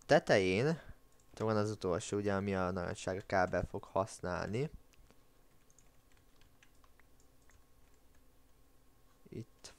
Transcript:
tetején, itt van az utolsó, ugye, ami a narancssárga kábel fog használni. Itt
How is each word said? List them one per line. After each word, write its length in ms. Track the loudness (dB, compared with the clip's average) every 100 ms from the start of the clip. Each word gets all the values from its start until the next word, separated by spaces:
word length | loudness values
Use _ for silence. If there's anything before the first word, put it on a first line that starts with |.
| 2
tetején, 760 | 2 6 4 6 4 2 -2 -6 -20 -20 -20 -20 -4
itt 60 |
van 140 | 0 2
az 140 | 0
utolsó, 460 | -2 -2 -2 0 -2
ugye, 160 | 0
ami 220 | 0 0 0
a 160 | 0
narancssárga 500 | -2 -4 -6 -6 -6 0
kábel 400 | 2 2 2 -2
fog 180 | -8
használni. 840 | -6 -2 -2 -4 -6 -4 -4 -4 -4 -8 -20 -20 -20 -20 -20 -20 -20 -20 -20 -20 -20 -20 -20 -20 -20 -20 -20 -20 -20 -20 -20 -20 -20 -20 -20 -20 -20 -20 -20 -20 -20 -20 -20 -20 -20 -20 -20 -20 -20 -20 -20 -20 -20 -20 -14
Itt 440 | -12 -12 -16 -20